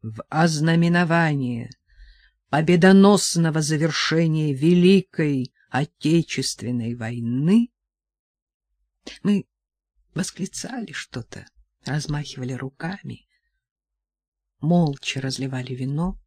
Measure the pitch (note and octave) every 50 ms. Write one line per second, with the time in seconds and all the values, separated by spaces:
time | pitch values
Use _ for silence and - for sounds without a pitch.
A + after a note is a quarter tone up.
0 | - A2+ A2 A2 - _ - D#3 E3 E3+ D#3+ D3 D3+ E3 E3 E3+ E3+ E3+ E3+ F3
1 | F3+ D#3+ E3 E3+ E3 D#3+ D3 C#3 C3 B2 A#2+ A#2 A#2 A#2+ - _ _ _ _ -
2 | - - - _ _ _ _ _ _ _ - D3 D#3+ D#3+ F3+ F3 E3 F#3+ F#3+ G3
3 | G3 G3+ G#3 F#3+ - - - E3+ E3 D#3+ D3 D#3+ D3+ C#3+ D#3+ D3 D#3+ D#3+ D3 -
4 | - - D#3+ E3 E3+ D#3+ D#3 D#3 D#3 D3+ C#3 C3 C#3+ E3 F3+ F3+ F3 F3+ G3 G3
5 | F3 _ - - D#3+ D3 C#3+ C3 B2 - _ _ _ _ - B2+ D3+ - _ _
6 | - D3 D#3+ E3+ D#3 - - - C3 - - - - A2+ B2 A#2+ A2+ A#2 A#2+ B2
7 | A2+ A2 A#2 A#2+ A#2 A#2 A#2+ C3 C#3+ D#3+ G3 A#3 A#3+ - _ _ _ _ _ _
8 | _ _ _ _ _ _ _ _ _ _ _ _ _ _ _ _ _ _ _ _
9 | _ - - - _ F#3+ G#3 G3 - _ _ _ _ _ _ _ _ _ _ _
10 | _ _ _ D#3 G3 - - - G3+ G3 - - - - B3 B3+ A3 - - -
11 | - _ - B2+ A2+ _ - - - - _ _ _ _ _ _ _ - C3 D3+
12 | C#3+ - D3 D3 D3 - - - B2+ B2 C3 B2 C3+ C3+ _ _ - E3+ G3 G3+
13 | - - A#2 - _ _ _ _ _ _ _ _ _ _ _ _ _ _ _ _
14 | _ _ _ _ _ _ _ _ _ _ _ _ - D#3 F3 F3 E3+ D3 C#3 C#3+
15 | - - - C3+ C3 C3+ C3 - C3+ C3+ C3 B2+ B2+ B2 C3 B2 B2+ C3 C#3 D3+
16 | E3+ F#3 F#3+ - _